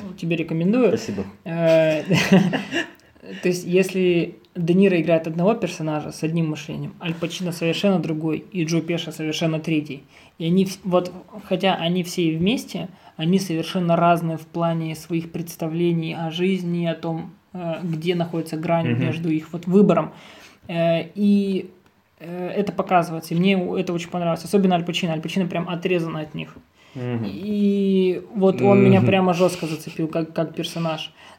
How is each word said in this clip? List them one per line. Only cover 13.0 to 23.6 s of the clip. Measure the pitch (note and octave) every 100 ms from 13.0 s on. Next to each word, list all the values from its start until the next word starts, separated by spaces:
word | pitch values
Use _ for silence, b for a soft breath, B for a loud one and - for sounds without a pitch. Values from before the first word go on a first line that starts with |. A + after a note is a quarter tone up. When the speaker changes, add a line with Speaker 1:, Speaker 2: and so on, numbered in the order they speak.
| B -
Speaker 1:
они | E3 F#3+
совершенно | F#3+ D#3+ D#3+ F#3+ E3+
разные | E3+ E3+ E3+ E3 D#3
в | -
плане | E3+ E3+ E3 D#3+ D#3
своих | - E3 E3
представлений | - E3+ - E3 E3 F3 E3+ D#3+ E3
о | E3
жизни, | E3+ F#3 F#3 F3 E3+ E3+
о |
том, | E3 E3+ E3 E3+ - _
э, | F#3 E3+ D#3
где | F3 D#3 E3+ F3
находится | E3+ E3 E3 D#3
грань | E3+ E3 E3
Speaker 2:
Мгм. | C#3
Speaker 1:
между | D#3+ E3 E3+
их | D#3 -
вот | F3 F3+
выбором. | F#3+ F#3 D#3+ D#3 B B B B B -
Э, | E3+ E3 E3 E3
и, | G3 G3+ G3+ G3 F#3+ - - _ _ _ _
э, | D#3+ F3+ F3+ -
это | G3
показывается, | - F#3 F3+ F3 D#3+ -
и | E3+
мне | F#3+
у-, | F#3+